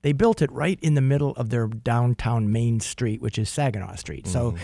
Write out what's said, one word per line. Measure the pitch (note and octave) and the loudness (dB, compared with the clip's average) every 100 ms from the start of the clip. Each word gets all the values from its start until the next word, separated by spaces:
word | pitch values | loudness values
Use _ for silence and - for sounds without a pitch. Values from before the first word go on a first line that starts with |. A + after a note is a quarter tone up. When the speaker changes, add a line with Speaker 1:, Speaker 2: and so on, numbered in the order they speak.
Speaker 1:
they | C#3+ | 0
built | C#3+ A3+ A3 | 4 4 4
it | C#3+ | 0
right | - E3 F#3 | 0 -2 0
in | D#3+ D3 | 2 4
the | |
middle | C3 C#3+ C#3+ | 4 2 0
of | C3 A2+ | -2 -2
their | A#2+ A2+ | 0 -2
downtown | A2+ A#2 A#2 A#2+ A#2 A#2 A#2 G#2+ | -4 0 2 2 2 0 0 2
main | A2 A#2 A2+ | 2 2 0
street, | - - A#2+ A2 | -2 -4 -4 -2
which | A2+ - | -4 -2
is | G#2+ | -2
Saginaw | - C#3 G2+ F#2+ F#2+ | 0 -2 -2 -8 -10
Street. | - C#2+ - | -12 -10 -4
So | F#2 A#2+ | 0 0
Speaker 2:
Mm-hmm. | E2+ | -4